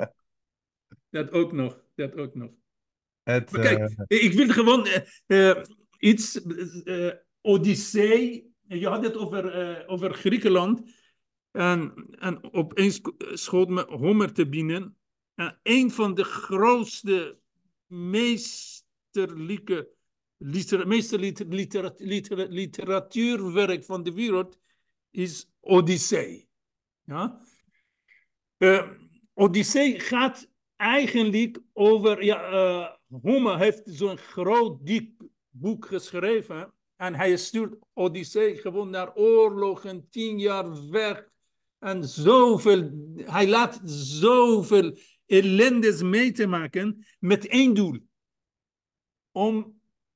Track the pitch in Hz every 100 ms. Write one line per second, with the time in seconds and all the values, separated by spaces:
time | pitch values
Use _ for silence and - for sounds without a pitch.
0 | - _ _ _ _ _ _ _ _ _
1 | _ 156 147 175 170 160 127 - _ -
2 | 139 143 139 - 117 - _ _ _ _
3 | _ _ - 123 117 - 110 143 107 107
4 | 101 220 226 180 269 226 233 254 208 190
5 | - - - 190 190 185 - _ _ _
6 | 208 220 - - 175 165 175 175 170 180
7 | 175 - _ _ 220 196 180 196 - 214
8 | 208 233 247 - - _ _ 175 190 214
9 | 220 220 190 190 180 175 175 170 160 185
10 | 185 156 - 220 208 180 180 247 - _
11 | _ _ _ _ _ - 180 175 156 -
12 | - - 190 160 - 180 156 - 196 196
13 | - - - 170 - 180 185 180 - 143
14 | 151 214 190 - 156 151 156 175 196 -
15 | _ _ _ - 170 - - 247 247 -
16 | 208 185 185 - - 196 220 247 214 -
17 | 196 190 160 - _ _ _ _ _ 180
18 | 175 202 240 233 - - - - _ _
19 | _ 202 185 165 160 202 - 175 - _
20 | _ _ _ _ 139 170 180 190 185 226
21 | 226 214 196 170 185 190 196 202 185 185
22 | 196 202 196 190 185 175 190 - 180 190
23 | - 233 233 240 185 175 196 180 - 185
24 | 170 170 233 185 185 _ _ _ _ _
25 | _ - 180 156 - _ - 185 170 180
26 | - 160 127 - _ _ _ _ _ _
27 | - 147 226 - _ _ _ _ _ _
28 | _ _ _ _ _ _ 190 190 180 -
29 | _ _ _ - 202 180 196 277 285 208
30 | - 247 262 254 - _ _ - 208 269
31 | 269 247 214 208 233 240 - - 208 220
32 | 214 202 208 196 180 190 185 175 170 -
33 | _ 131 131 269 240 175 202 214 - 151
34 | 196 185 - - 180 233 226 135 143 220
35 | 226 _ - _ _ 123 170 226 - 196
36 | - 180 190 226 - 160 190 _ _ _
37 | 185 160 185 175 - 220 214 - _ -
38 | 180 170 170 214 214 208 202 180 196 185
39 | 185 - 214 226 220 202 196 185 - 185
40 | - 233 226 208 202 196 175 151 143 190
41 | 214 202 - _ _ _ _ _ 202 190
42 | 143 156 156 254 247 220 214 196 156 147
43 | 151 160 - 190 196 226 240 240 185 147
44 | 135 151 202 247 240 226 175 202 170 -
45 | _ _ - 190 196 190 247 240 220 175
46 | 180 202 254 180 208 175 156 180 208 208
47 | - _ 180 202 208 247 262 208 190 123
48 | - _ _ _ _ _ _ _ _ _
49 | _ _ _ - 214 220 214 - _ _
50 | _